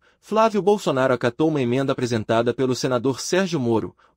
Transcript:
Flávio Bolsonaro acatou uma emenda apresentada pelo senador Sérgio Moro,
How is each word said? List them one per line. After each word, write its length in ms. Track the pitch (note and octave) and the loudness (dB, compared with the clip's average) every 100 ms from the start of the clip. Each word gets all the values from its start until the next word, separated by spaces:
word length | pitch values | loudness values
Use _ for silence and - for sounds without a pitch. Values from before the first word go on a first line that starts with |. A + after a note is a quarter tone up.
| _ _ | _ _
Flávio 440 | - G#3+ A3 G3+ | -4 0 2 2
Bolsonaro 500 | F3+ G#3 F3+ C3+ C3 | 0 0 0 0 2
acatou 380 | B2 A#2+ - D#3+ | 0 -2 0 0
uma 100 | D3 | 0
emenda 320 | A#2+ C3 C3+ | 0 0 0
apresentada 600 | B2 B2 A#2 G#2 A#2 A#2+ | -2 -2 -2 0 0 0
pelo 200 | A#2 C3 | 0 -2
senador 460 | B2 C3+ B2 B2 B2 | -2 -2 0 -2 -4
Sérgio 400 | - F3+ F#3+ D#3+ | -2 -2 0 -2
Moro, 340 | A#2+ A2+ - - _ | 0 0 -2 -12 _